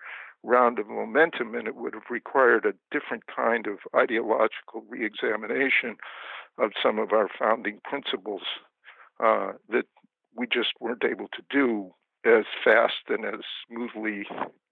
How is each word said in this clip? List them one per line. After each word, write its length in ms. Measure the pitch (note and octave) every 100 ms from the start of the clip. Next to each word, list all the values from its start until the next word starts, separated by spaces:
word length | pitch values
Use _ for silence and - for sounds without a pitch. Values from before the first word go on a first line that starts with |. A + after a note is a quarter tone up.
| - - - -
round 360 | A2 B2 A#2+ A2+
of 100 | G#2+
momentum, 640 | A2+ A2 B2+ E3 - A2+
and 100 | A#2+
it 100 | A2 -
would 160 | A#2+
have 160 | A2 -
required 560 | A#2 - C#3 B2 A2+
a 80 | G#2 F#2 _
different 320 | D3 - A#2 -
kind 340 | - B2 A#2 G#2+
of 100 | G2 -
ideological 880 | A#2+ B2+ A2+ A#2 A#2 A2+ - - A2+ G#2+
reexamination 1080 | B2 G#2+ G#2+ B2 A2 A2 C3 C#3 - A#2+ - - - - - - -
of 140 | A2 -
some 160 | B2 G#2+
of 140 | G#2
our 160 | A2 G2 -
founding 400 | A2+ A2+ G#2 G#2
principles, 560 | - C#3 - A2+ G2+ G2 - - - _ - - - -
uh, 300 | A2+ G#2 F#2+ G#2+ -
that 160 | A#2 - _ _ _ _
we 100 | A#2
just 280 | A#2+ B2 A2 -
weren't 240 | A#2 A#2+
able 220 | B2 G#2 G2
to 120 | - -
do 440 | C#3 C3 G#2+ F#2 _ _ _
as 180 | A#2 A2+ G#2 -
fast 420 | A#2+ A2 A#2 - -
and 160 | A2
as 180 | G#2+ - - -
smoothly 600 | - A#2 A#2+ A2 G#2+ G2+ G2+ - - - _